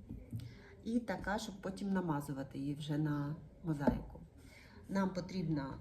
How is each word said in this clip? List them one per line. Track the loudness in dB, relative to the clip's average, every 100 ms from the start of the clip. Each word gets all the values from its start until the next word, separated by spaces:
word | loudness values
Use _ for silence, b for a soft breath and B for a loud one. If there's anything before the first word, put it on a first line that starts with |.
| -10 -10 -6 B B B B B
І | 0 0
така, | 2 -2 0 0
щоб | -2 -4
потім | -4 -2 2
намазувати | 4 4 2 0 -4 -4 -4
її | -2
вже | -2 0 4
на | 4 4 0 -2 -8 -6
мозаїку. | -2 6 6 4 -2 -10 -14 -18 B B B B 0
Нам | 4 4
потрібна | 2 -2 0 2 2 0 -6